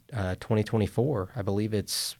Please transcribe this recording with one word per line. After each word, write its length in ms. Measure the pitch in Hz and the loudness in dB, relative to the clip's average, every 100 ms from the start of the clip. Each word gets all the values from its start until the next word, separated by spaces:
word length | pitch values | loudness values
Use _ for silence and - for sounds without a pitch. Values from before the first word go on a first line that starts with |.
| - | -10
uh, 240 | 117 92 92 | -4 -2 -4
twenty 240 | - 110 | 2 2
twenty-four, 680 | 104 113 101 - 135 117 90 - | 4 2 2 2 0 0 -4 -4
I 80 | |
believe 320 | 95 101 107 104 | -2 0 0 0
it's 400 | - - - | -2 -4 -4